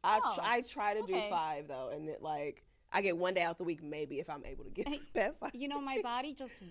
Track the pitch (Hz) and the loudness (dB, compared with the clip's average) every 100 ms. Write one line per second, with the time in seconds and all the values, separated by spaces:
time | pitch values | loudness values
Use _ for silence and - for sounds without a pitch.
0 | 185 214 285 185 208 240 254 277 208 214 | 6 6 6 2 4 2 2 0 2 2
1 | 202 370 208 175 156 147 151 131 131 151 | 2 0 2 2 2 -2 -4 -4 -4 -4
2 | 156 147 156 151 147 - - _ - 190 | -4 -6 -4 -2 -2 -6 -14 _ -2 2
3 | 196 170 180 185 170 170 175 160 151 151 | 2 2 2 4 2 0 -4 -4 -4 -4
4 | 147 143 - 147 - 135 - 175 285 302 | -4 -4 -4 -8 -8 -10 -10 -4 -4 -4
5 | - - 208 320 - 240 277 285 277 262 | -2 2 2 0 -8 -4 -4 -4 -2 -2
6 | 247 240 285 269 254 - 180 | 0 -2 -4 -6 -10 -12 -12